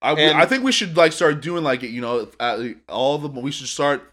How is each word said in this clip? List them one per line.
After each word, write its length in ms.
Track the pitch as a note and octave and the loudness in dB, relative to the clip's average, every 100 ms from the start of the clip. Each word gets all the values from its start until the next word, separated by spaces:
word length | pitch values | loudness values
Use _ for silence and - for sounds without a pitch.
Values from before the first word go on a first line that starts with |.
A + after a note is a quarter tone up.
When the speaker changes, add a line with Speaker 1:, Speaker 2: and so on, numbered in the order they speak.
Speaker 1:
I, 140 | B2+ D#3 | -2 4
Speaker 2:
And 220 | D#3 D3+ | 4 6
Speaker 1:
I 80 | E3+ | 4
think 200 | C4 C4 | 2 0
we 80 | |
should, 240 | A#3+ G3 D#3+ | 0 0 4
like, 160 | E3 | 4
start 260 | D#3 D#3+ D3 | 4 0 0
doing, 220 | D#3 F3 | -4 -4
like, 180 | D3+ B2+ | -2 -2
you 200 | B2 A#2+ | -4 -8
know, 260 | A#2+ A#2+ G#2+ - | -4 -4 -6 -4
uh, 200 | A#2+ A2+ A#2+ - - | -4 -2 -6 -10 -10
all 300 | G#2 C3 D3 | -2 0 0
the, 100 | D3 | -4
we 220 | C3+ C3 | -8 -8
should 140 | C#3+ C3 | -8 -8
start 440 | - C#3+ C#3 - | -2 0 0 -4